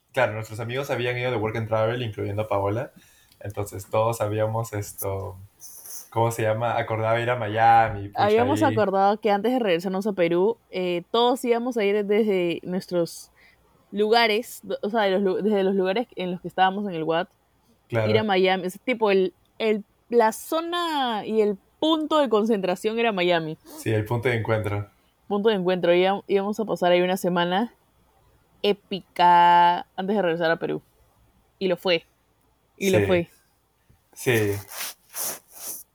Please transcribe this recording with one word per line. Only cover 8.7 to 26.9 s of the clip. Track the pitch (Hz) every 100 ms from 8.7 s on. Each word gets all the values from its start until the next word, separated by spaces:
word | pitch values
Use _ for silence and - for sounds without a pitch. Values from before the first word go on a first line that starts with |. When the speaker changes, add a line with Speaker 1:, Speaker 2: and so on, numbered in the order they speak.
Speaker 2:
acordado | 220 196 190 196 208
que | 220
antes | 202 220
de | 254
regresarnos | 220 170 185 185 208
a |
Perú, | 190 170 175 196 233 _
eh, | 185 180 175 -
todos | 226 240 262
íbamos | 247 233 247 233
a |
ir | 202 208
desde | 202 208 214 190 175 160
nuestros | - 185 - 175 165 - - _ _ _ _ _ _
lugares, | 196 214 233 233 214 247 -
do-, | 196 185
o | 208
sea, | 226
de | 202
los | 185
lu-, | 196 180
desde | 208 202
los | 190
lugares | 196 185 202 240
en | - 185
los | 180
que | 175
estábamos | - 190 196 208
en |
el | 165
wat, | 160 165 190 _ _ _ _ _ _
Speaker 1:
Claro. | 113 107
Speaker 2:
ir | 214
a |
Miami. | 214 190 185 190 175
O |
sea, | -
tipo, | - 233 214
el, | 196 185 - _ _
el, | 226 214 - _ _
la | 233 220
zona | - - 320 339 349 339 294 247 214 -
y | 220
el | 208 196 _ _
punto | 311 320 302 311
de | 269
concentración | 214 220 214 185 185 214 226
era | 233
Miami. | 190 175 170 156 160 - -
Speaker 1:
Sí, | 113
el | 110
punto | 104 120 127
de | 113
encuentro. | 110 110 101 101 101 _ _ _ -
Speaker 2:
Punto | 202 220
de | 202
encuentro. | 180 185 170
Íbam-, | 175 185 196 -
íbamos | 202 196 214
a | 214
pasar | 175 180